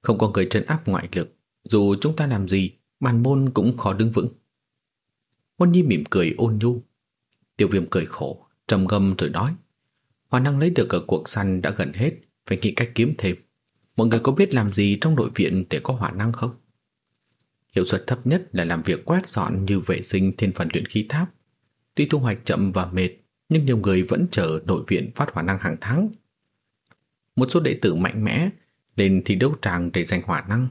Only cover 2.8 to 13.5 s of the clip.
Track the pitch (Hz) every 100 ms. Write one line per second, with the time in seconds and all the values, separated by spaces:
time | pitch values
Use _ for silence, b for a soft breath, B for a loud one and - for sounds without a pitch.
2.8 | _ _ 127 117 131 135 135 127 104 120
3.8 | 104 98 113 113 127 - _ _ _ _
4.8 | _ _ _ _ _ _ _ - 175 180
5.8 | 156 85 - 95 82 - 117 107 117 120
6.8 | - _ _ _ _ _ _ - 98 98
7.8 | 82 95 80 - 69 76 _ _ - 98
8.8 | 92 104 98 95 82 90 120 175 _ _
9.8 | _ _ _ _ _ 123 139 139 165 170
10.8 | 107 90 - 85 - 107 98 92 - 104
11.8 | 92 95 135 - _ _ - 98 107 -
12.8 | 120 - 117 156 98 85 _